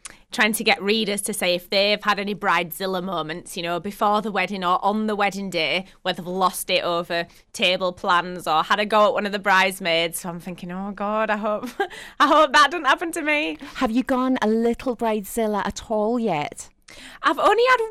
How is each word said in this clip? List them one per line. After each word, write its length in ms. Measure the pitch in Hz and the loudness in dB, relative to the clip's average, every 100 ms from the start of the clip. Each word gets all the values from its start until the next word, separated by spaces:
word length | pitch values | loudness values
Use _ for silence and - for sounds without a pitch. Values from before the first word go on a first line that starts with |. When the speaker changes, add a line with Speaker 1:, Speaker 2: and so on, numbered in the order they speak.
| - - _ | -20 -20 _
Speaker 1:
trying 220 | - 220 | 0 0
to 100 | 214 | 2
get 180 | 220 196 | 0 2
readers 400 | 196 220 202 202 | 2 0 0 -2
to 120 | 214 | -4
say 200 | 208 180 | -2 0
if 160 | 175 - | 0 0
they've 320 | 196 202 208 | 2 2 2
had 160 | 214 202 | 0 -2
any 140 | 202 | -2
bridezilla 680 | 185 196 170 175 - 190 185 | -2 0 0 0 -4 -4 -2
moments, 520 | 185 170 156 170 - - | -4 -4 -4 -8 -10 -8
you 60 | |
know, 180 | 170 170 | -4 -4
before 440 | 202 196 214 208 | -6 0 2 2
the 80 | 208 | 0
wedding 320 | 190 185 202 | -2 -2 -2
or 200 | 180 185 | 0 2
on 220 | 196 214 214 | 2 0 -2
the 100 | 202 | 0
wedding 360 | 202 190 196 | 0 -2 -4
day, 340 | 170 151 170 190 - | -2 0 -2 -4 -8
where 140 | 180 180 | -6 -6
they've 100 | 175 | -6
lost 460 | 185 180 - - | 0 0 0 0
it 120 | 185 | 0
over 440 | 175 170 175 170 170 - _ | 2 -2 -2 -4 -4 -12 _
table 400 | - 190 185 180 | -2 0 2 -2
plans 540 | 180 202 175 180 180 165 | -2 2 2 2 -6 0
or 160 | 156 | 0
had 160 | 170 202 | 2 0
a 60 | 214 | 2
go 200 | 214 208 | 4 4
at 80 | |
one 140 | - 208 | 4 -2
of 40 | |
the 60 | 202 | -2
bridesmaids. 800 | 202 190 190 190 185 165 170 - | 2 4 4 0 0 2 0 -4
So 80 | 185 | -8
I'm 100 | 170 | -10
thinking, 320 | 185 175 175 | -10 -12 -10
"Oh, 200 | 185 196 | -8 -8
God, 380 | 196 202 214 214 | -6 -4 -2 0
I 80 | 208 | -2
hope, 320 | 214 208 233 - 370 | -2 -4 -6 -6 -6
<laughs> 260 | - - - | -6 -18 0
I 60 | 285 | 4
hope 240 | 302 302 | 6 6
that 180 | 294 285 | 6 4
doesn't 140 | 330 277 | 4 2
happen 260 | 330 339 | 2 0
to 100 | 339 | -4
me." 380 | 302 294 320 302 277 - | 0 0 -2 -6 -14 -4
Speaker 2:
Have 160 | 247 | 0
you 100 | 233 | 0
gone 380 | 262 254 262 262 | 0 0 2 0
a 60 | 214 | 2
little 500 | 226 233 233 262 233 | 2 2 0 -4 -2
bridezilla 680 | 233 214 190 226 214 202 - | -2 -2 -4 -2 -2 0 -4
at 240 | - - | -8 -4
all 260 | 214 208 240 | 0 0 0
yet? 500 | 226 156 147 - - _ _ - - - | 0 -2 -4 -10 -20 _ _ -20 -20 -4
Speaker 1:
I've 160 | 277 302 | -2 2
only 240 | - 415 494 | 2 4 4
had 120 | 494 440 | 2 2